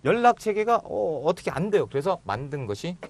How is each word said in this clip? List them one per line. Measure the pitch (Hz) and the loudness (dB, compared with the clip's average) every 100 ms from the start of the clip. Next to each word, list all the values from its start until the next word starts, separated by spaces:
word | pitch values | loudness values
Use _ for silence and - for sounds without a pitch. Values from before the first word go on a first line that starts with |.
연락 | 135 233 240 233 | 0 4 4 4
체계가, | 220 202 220 233 | 0 0 2 0
어, | - - 180 143 | 0 -2 -2 0
어떻게 | 156 175 - | 0 0 -2
안 | 135 208 | -4 0
돼요. | 196 110 | 0 0
그래서 | 135 180 175 | -2 -2 -2
만든 | 92 110 143 143 110 | -4 -6 -4 -6 -6
것이 | 104 170 175 | -4 -6 -8